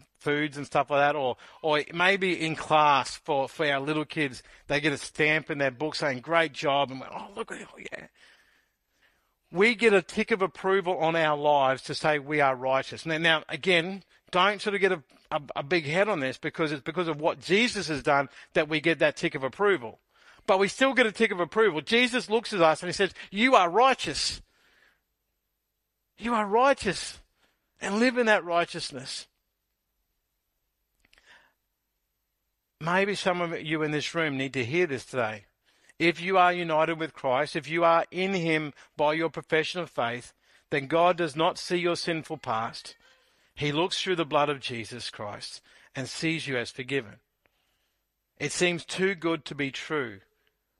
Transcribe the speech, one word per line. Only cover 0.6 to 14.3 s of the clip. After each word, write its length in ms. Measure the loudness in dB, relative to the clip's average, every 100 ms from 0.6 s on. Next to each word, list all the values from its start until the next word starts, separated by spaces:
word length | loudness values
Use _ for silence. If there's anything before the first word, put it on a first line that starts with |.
| -2
stuff 240 | 0 2
like 100 | 2
that, 160 | 2 2
or, 200 | -2 -4 -12 -6
or 200 | 0 0 0
maybe 460 | 2 2 2 0 -2
in 160 | -2
class 600 | -4 2 4 6 4 2 -6
for, 320 | -4 -2 -2
for 180 | -2 0
our 140 | 0
little 240 | -2 -4
kids, 380 | -4 -4 -4 -6 -18 -18 -4
they 120 | 0
get 120 | 0
a 60 | -2
stamp 520 | -4 0 2 2 -2
in 80 | -2
their 120 | -2
book 240 | -2 -6
saying, 260 | -2 -2 -4
"Great 320 | 0 0 0
job," 380 | -2 0 2 0
and 100 | -4
we're, 80 | -12
"Oh, 180 | -14 -12
look 160 | -12 -12
at 100 | -12
it, 60 | -16
oh, 60 | -16
yeah." 280 | -14 -14 -16 _ -20 _ _ _ _ _ _ _ _ _ _ _ _
We 240 | 2 2
get 180 | 4 4
a 80 | 4
tick 300 | 2 -2 -2
of 100 | 0
approval 580 | -2 -2 0 0 0 0
on 180 | 0 2
our 200 | 2 2
lives 460 | 4 4 4 0
to 100 | -4
say 240 | -2 0 0
we 220 | 0 2
are 140 | 2
righteous. 500 | 2 0 0 -2 -8
Now, 140 | -6 0
now, 240 | 2 2 -2
again, 560 | -4 2 2 0 -8 -16 _ _